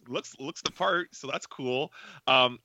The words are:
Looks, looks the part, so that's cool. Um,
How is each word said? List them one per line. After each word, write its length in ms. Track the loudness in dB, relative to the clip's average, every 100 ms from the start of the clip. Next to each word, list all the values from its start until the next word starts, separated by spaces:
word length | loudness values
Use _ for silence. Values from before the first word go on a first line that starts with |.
| -8
Looks, 260 | -8 -6 -10
looks 220 | -10 -6
the 100 | -6
part, 420 | -2 0 0 -2
so 140 | -8 -8
that's 160 | -8 -8
cool. 460 | -6 -2 0 -2 -6 -20 -6 4
Um, 320 | 6 6 2